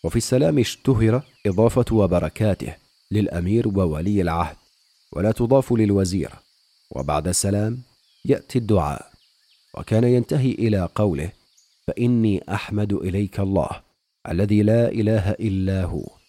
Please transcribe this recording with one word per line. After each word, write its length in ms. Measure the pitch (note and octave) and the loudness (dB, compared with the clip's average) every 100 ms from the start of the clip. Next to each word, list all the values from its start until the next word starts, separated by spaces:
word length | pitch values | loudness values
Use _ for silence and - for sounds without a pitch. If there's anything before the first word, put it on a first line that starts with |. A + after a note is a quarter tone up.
وفي 120 | - A#2+ | -2 -2
السلام 440 | - B2+ D#3+ D3 | 0 2 2 2
اشتهر 640 | A#2 - - A2 A2+ A#2+ - _ G#2 | 0 -2 0 2 4 2 -4 _ -2
إضافة 400 | F#2 A2+ B2+ A#2+ | 2 2 2 2
"وبركاته" 840 | A2+ F#2+ F2 E2 - G#2+ F#2 - - _ _ _ | 2 4 2 -2 -2 0 0 -6 -12 _ _ _
للأمير 560 | G#2 G2 F2 F2 A2+ A2 | -2 0 -2 0 2 2
وولي 540 | G2 F2+ D2+ F2+ G2+ | 0 0 0 0 0
العهد، 340 | E2+ E2 E2 - _ _ _ _ _ | 0 0 -4 -8 _ _ _ _ _
ولا 200 | - G#2 | -2 -2
تضاف 420 | A2 A#2+ C3+ - | 0 2 2 2
للوزير، 580 | A#2+ G#2+ G2+ F#2 F#2+ C2+ - _ _ _ _ _ | 0 2 2 0 -2 -6 -10 _ _ _ _ _
وبعد 360 | - C#2+ D2 D#2+ | -8 -4 -2 -2
السلام 540 | F2+ G2 G2+ G#2+ B2 B2 _ _ _ - | -2 -2 -2 -2 -6 -12 _ _ _ -2
يأتي 340 | C3 - B2+ | -2 -2 -6
الدعاء، 520 | G#2+ G#2 D2 C#2+ - _ _ _ _ _ _ | 0 0 0 -4 -12 _ _ _ _ _ _
وكان 300 | - - A2 | -14 -2 2
ينتهي 480 | A#2+ B2 A#2 D3+ C3 | 4 2 2 0 0
إلى 380 | - A2 G#2 F2+ - | 0 0 0 -2 0
قوله: 360 | G#2+ D2 E2+ - _ _ _ _ - | 0 0 -6 -12 _ _ _ _ -10
"فإني 680 | - A#2+ A#2+ A2 G2 - | -2 0 2 2 0 -2
أحمد 400 | F#2 - G#2 G#2 | -8 -4 -4 -2
إليك 460 | G2+ F#2 F#2+ G2+ - | -2 -2 -2 -4 -2
الله 300 | G2 G2 - - _ _ _ _ - | -2 0 -2 -6 _ _ _ _ -6
الذي 340 | E2+ G2+ G#2 | -2 2 4
لا 280 | G#2 A2+ A#2 | 4 4 2
إله 400 | A2+ G#2 A2 G2 | 0 0 0 0
إلا 520 | - A2 F#2+ F#2+ F#2+ | -2 -2 -2 -2 -2
هو" 200 | F2+ D#2+ G1+ _ | -2 -6 -10 _